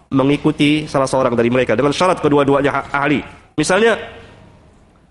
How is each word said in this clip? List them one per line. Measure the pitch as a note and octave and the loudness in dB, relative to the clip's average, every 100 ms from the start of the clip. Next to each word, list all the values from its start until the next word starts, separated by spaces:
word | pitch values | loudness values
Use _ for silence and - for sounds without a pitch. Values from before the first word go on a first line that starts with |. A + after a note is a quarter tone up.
| - | -4
mengikuti | C3+ C3+ D3 D#3 D3+ D3 D3+ D3+ | 0 0 0 0 0 0 0 -2
salah | C#3 C3 | -2 0
seorang | C3 C3 | 0 0
dari | A#2 A#2 | 2 2
mereka. | B2+ B2 | 2 0
Dengan | A2 C#3+ C#3+ | 0 0 0
syarat | F#3 - | 0 0
kedua-duanya | D3 C#3+ C3+ C#3+ C#3+ | 2 2 2 2 0
ha-, | C#3 - C#3+ | -2 -4 -2
ahli. | D3 B2 - - - - | -2 -2 -6 -16 -10 -6
Misalnya, | D#3 F#3+ A#3 G3+ - - - - - - - - _ _ _ | 0 2 2 0 -6 -18 -20 -20 -20 -20 -20 -20 _ _ _